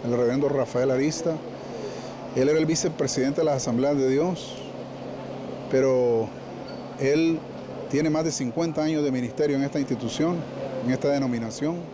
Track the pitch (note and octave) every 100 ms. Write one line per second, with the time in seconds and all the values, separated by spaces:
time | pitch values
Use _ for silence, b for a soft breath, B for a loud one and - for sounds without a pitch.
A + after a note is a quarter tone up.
0 | A#2+ A#2+ A#2 C3+ C#3+ C#3 A#2+ B2 C3+ C3
1 | D3 D3 E3+ D#3 - B B B B B
2 | B B - B2+ C3+ D#3 D#3 D#3+ F3 D#3+
3 | C3+ - C3 C#3+ D#3 C3+ B2 A#2 C#3 C#3+
4 | C3 C3+ F3 E3+ - - - - - -
5 | - - - - - - - C3+ C3+ B2+
6 | B2 A2+ G#2+ - - - - - - -
7 | C3+ D3+ E3 D#3+ - - - - - C#3
8 | D#3 D#3 D#3+ - B2+ D3+ E3 D#3 D#3 D#3
9 | D3 B2+ B2 - D3+ C#3 C#3 D3 C3+ B2
10 | A#2 - D#3+ E3+ C#3 - - - A#2+ B2+
11 | C#3+ C#3+ C3 A#2+ A2+ - D3 F3 D#3+